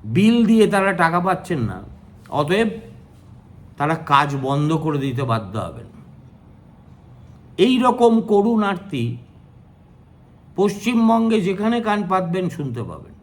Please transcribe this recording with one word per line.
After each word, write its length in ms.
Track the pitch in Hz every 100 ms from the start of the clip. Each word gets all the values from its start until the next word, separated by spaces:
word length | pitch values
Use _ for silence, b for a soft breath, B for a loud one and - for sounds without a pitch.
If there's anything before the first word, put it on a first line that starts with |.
বিল 400 | 104 127 214 240
দিয়ে 220 | 214 226 196
তারা 260 | 202 196
টাকা 260 | 175 165 175
পাচ্ছেন 400 | 180 180 - 151
না, 220 | 113 92 - - - - -
অতএব 380 | 143 147 196 226 175 - - - - - - - - - -
তারা 180 | 147
কাজ 400 | 165 165 139 147 139
বন্ধ 320 | 131 139 147
করে 240 | 160 151 143
দিতে 260 | 135 123
বাধ্য 360 | 127 113 98 107
হবেন। 260 | 85 - - - - - - - - - - - - - - - - - - -
এই 200 | 226 254
রকম 440 | 254 - 233 226
করুণ 420 | 220 202 214 220
আরতি 540 | 202 185 - 135 117 120 - - - - - - - - - - - - -
পশ্চিমবঙ্গে 840 | - 202 202 233 233 226 226 226 220
যেখানে 400 | 185 185 214 240
কান 260 | 214 208 180
পাতবেন 420 | 185 175 190 180
শুনতে 340 | - 139 117
পাবেন। 300 | 92 78 78 -